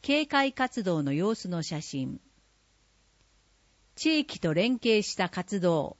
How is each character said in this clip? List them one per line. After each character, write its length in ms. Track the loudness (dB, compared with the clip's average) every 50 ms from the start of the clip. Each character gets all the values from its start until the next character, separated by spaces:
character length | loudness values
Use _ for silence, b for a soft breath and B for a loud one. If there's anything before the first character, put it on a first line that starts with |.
警 240 | 2 2 2 2 2
戒 260 | 2 2 2 2 2
活 320 | 0 -2 -4 -2 -2 -2 0
動 180 | 0 0 0
の 100 | 0 0
様 220 | 0 0 0 0 -2
子 140 | -2 -4 -6
の 140 | -4 -4 -4
写 160 | -4 -6 -8
真。 400 | -8 -6 -6 -4 -4 -4 -6 -10 _ _ _ _ _ _ _ _ _ _ _ _ _ _ _ _ _ _ _ _ _ _ _ _ _ _ _ _ _ _ _ _ _ _ _
地 240 | -2 0 2 2 2
域 180 | 0 -2 -4 -4
と 160 | -2 0 2
連 240 | 2 2 2 0 0
携 240 | 2 2 4 4
し 140 | 2 0 -2
た 120 | -2 -2 -2
活 300 | -2 -6 -6 -4 -2 2
動。 380 | 2 4 4 4 0 -2 -6 _